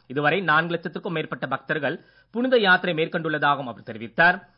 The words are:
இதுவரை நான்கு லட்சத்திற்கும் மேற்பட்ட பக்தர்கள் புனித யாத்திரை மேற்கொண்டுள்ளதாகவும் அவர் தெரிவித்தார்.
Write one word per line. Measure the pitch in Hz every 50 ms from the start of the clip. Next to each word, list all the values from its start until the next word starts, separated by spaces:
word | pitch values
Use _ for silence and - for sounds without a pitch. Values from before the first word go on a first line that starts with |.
| _ -
இதுவரை | 123 143 147 147 151 190
நான்கு | 196 160 151 156 165 170 170
லட்சத்திற்கும் | 170 170 185 - 185 - 202 170 160
மேற்பட்ட | 151 - 160 135 - 135
பக்தர்கள் | 135 - - - 156 156 - 131 156 - - _ _ _ _ _ -
புனித | 226 247 262 262 240
யாத்திரை | 208 190 180 180 185 180 170
மேற்கொண்டுள்ளதாகவும் | 156 165 170 - 175 160 160 156 151 147 143 143 135 139 120
அவர் | 110 95 - -
தெரிவித்தார். | 110 110 113 113 - - 165 175 185 190 - _ _